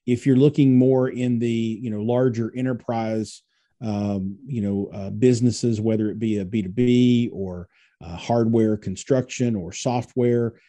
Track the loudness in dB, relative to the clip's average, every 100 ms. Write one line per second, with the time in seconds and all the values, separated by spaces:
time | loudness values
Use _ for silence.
0 | -4 0 2 4 4 6 4 6 6 4
1 | 0 -2 -2 0 0 -2 -2 -4 -6 -4
2 | -2 2 2 0 -4 -4 -4 -4 -4 -4
3 | -2 -4 -6 -10 _ _ _ _ -6 -4
4 | -2 -2 -6 -10 -8 -4 -2 -2 -4 -8
5 | -10 2 2 4 2 0 0 0 0 0
6 | -2 -2 -2 -2 -2 -4 -4 0 2 4
7 | 4 4 0 -4 -10 -10 -14 _ _ _
8 | -14 -8 -2 0 2 2 2 0 -4 -8
9 | -2 -2 0 -4 -2 -2 -6 -6 -4 -2
10 | -4 0 2 2 -2 -6